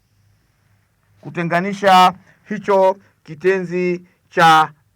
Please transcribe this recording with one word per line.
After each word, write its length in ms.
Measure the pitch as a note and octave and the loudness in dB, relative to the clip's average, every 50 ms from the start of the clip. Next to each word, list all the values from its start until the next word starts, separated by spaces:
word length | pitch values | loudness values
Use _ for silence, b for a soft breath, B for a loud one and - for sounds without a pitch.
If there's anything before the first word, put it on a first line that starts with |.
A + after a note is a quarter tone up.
| _ _ _ _ _ _ _ _ _ _ _ _ _ _ _ _ _ _ _ _ _ _ _ _ | _ _ _ _ _ _ _ _ _ _ _ _ _ _ _ _ _ _ _ _ _ _ _ _
kutenganisha 920 | - D3+ D3 F3 E3+ E3 F3 F3 F#3 G3+ G3+ G3 G3+ G3 F#3 F3+ F#3 F3+ F3+ b b b b b _ | -20 -16 -12 -10 -8 -6 -4 -4 -4 -6 -8 -4 0 2 4 4 4 2 0 b b b b b _
hicho 520 | - G#3 G#3+ G#3 - G3+ F#3+ F#3+ F#3+ F#3+ F#3+ b b b b _ | -14 -14 -10 -4 -2 0 0 0 0 -2 -4 b b b b _
kitenzi 840 | - D#3+ D3+ F3+ F#3 F#3+ F#3+ F3+ E3 F3 F3+ F3+ F3+ F3 F3 F3+ b b b b b | -20 -18 -6 -4 -4 -2 -2 -4 -8 -6 -6 -4 -6 -6 -8 -10 b b b b b
cha 420 | _ F3+ E3+ E3 D#3+ D#3 D#3 D#3 - _ _ _ _ | _ 0 2 4 4 2 2 -2 -6 _ _ _ _